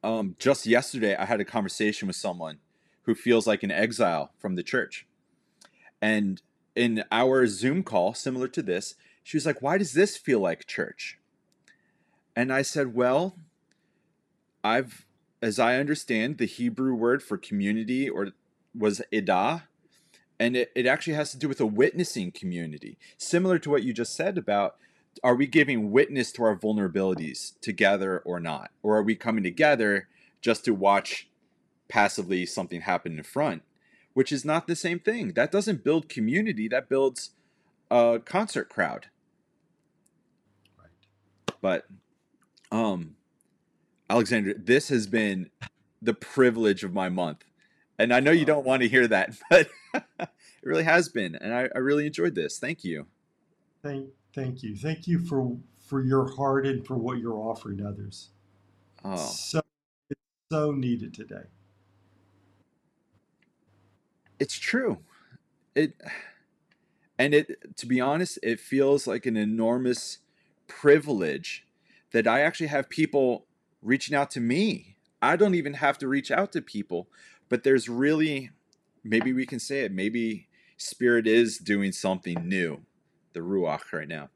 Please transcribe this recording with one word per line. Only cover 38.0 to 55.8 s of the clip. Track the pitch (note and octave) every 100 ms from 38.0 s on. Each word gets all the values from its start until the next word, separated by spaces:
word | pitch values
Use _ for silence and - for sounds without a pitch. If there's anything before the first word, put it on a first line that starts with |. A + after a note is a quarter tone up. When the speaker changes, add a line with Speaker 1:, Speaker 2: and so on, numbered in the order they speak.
| A#2 A#2
Speaker 1:
concert | - F#3 A3 C3 -
crowd. | - E2+ - - _ _ _ _ _ _ _ _ _ _ _ _ _ _ _ _ _
Speaker 2:
Right. | _ _ _ _ _ _ - -
Speaker 1:
But, | F#2+ F2 - - _ _ _ _ _ _ _
um, | A2 A2 F#2 D#2+ D2+ _ _ _ _ _ _ _ _ _
Alexander, | A#2 G#2+ A#2+ G2
this | G#2 F2+ C3 -
has | C3 G2+
been | A2+ G#2 F#2+ F2 _ - _ _ _
the | A2
privilege | G#2+ - - B2+ A2+ A2 G2
of | G2
my | F#2+ F#2
month. | F2+ E2+ D#2 _ _ _ _ _ -
And | A2+
I | B2
know | C3+
you | E3+ D3
don't | D3+ C3
want | C3
to | A#2+
hear | B2+ A#2+
that, | G2+ F2+ A2+
<laughs> | -
but | F3 D#3 - _
<laughs> |
it | - - - E3+ _ _ _
really | C#3 D#3+
has | E3 E3 E3+
been. | A#2+ F2+ D#2+
And | G2+
I, | A#2+ B2+ -
I |
really | C3 D3 D3+
enjoyed | D3+ F3 A2
this. | D2+ -
Thank | - D#3+
you. | F#2 D2+ D2 _ _ _ _ _ _ _
Speaker 2:
Thank, | D3 C3+ C3+ _ _
thank | - C3 B2+
you. | A2+ G#2
Thank | C#3+ D#3+ -
you | E3+
for, | - C3+ B2+ A#2+ - _